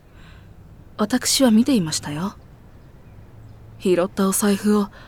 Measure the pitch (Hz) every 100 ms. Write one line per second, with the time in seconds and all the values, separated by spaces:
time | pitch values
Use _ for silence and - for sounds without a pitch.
0 | - - - - - - - - - -
1 | 214 254 - - 262 220 247 247 160 151
2 | - 147 196 - - - - - - -
3 | - - - - - - - - 196 170
4 | 190 - 190 190 208 202 208 208 202 -